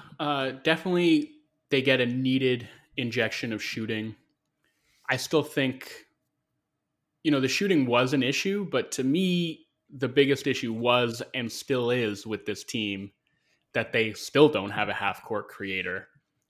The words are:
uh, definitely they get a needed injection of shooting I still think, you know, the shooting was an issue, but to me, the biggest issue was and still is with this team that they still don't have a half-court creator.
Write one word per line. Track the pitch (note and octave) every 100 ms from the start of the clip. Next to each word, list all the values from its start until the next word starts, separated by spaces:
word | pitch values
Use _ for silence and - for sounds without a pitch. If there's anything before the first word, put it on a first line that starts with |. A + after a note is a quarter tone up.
| - -
uh, | D3+ C#3+ C3 C3
definitely | - E3+ F#3 F3+ F3 D#3 D3 - _ _ -
they | C#3
get | C3 C3
a | A#2+
needed | B2 C3 C3 C3 B2 A#2 - _ -
injection | B2 A#2 A2 - A#2+
of | A2
shooting | - - A2 A2 A2 G#2+ _ _ _ _ _ _ _ _ -
I | C3
still | - D#3+
think, | D3 - C3+ B2+ - - - _ _ _ _ _ _ _ _ _ _ _
you | D#3+
know, | C#3+
the | C3
shooting | - G3+ E3+
was | B2+ A#2+ B2+
an | C#3+
issue, | B2+ C#3 G3 G3+ F#3
but | B2+ D3+
to | -
me, | C3 D#3+ F#3+ F3 E3+ D#3 _ _ _
the | C#3 B2+
biggest | A#2+ C#3 C3+ C#3+
issue | B2+ A#2
was | A2 A#2 B2 A#2+ A2+ A#2
and | B2+ A#2
still | - - C3 A#2+
is | B2 A2+ G2+ A2
with | G#2 -
this | G2+
team | - A#2+ G#2 G2 G2+ _ _ _ _ _ _
that | A#2+ A2
they | A#2+ A2
still | G#2 - C#3 D3
don't | A2 G2
have | G#2 G#2
a |
half-court | G2+ G2+ F#2 - G#2 -
creator. | - G2 F#2+ F2+ F#2 - _ _ _ _